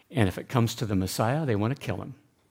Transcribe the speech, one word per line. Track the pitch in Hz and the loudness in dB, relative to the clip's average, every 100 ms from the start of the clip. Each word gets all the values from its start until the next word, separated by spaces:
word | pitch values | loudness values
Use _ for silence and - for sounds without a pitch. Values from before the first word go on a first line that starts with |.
| _ | _
And | 147 95 | 2 2
if | - | 2
it | - | -2
comes | 127 113 - | 2 2 0
to | 107 | -2
the | 98 | 0
Messiah, | 92 - 113 147 | 0 0 0 0
they | 147 104 | 0 0
want | 110 143 | 0 -2
to | |
kill | - 92 | -6 -8
him. | 92 - _ _ _ | -8 -14 _ _ _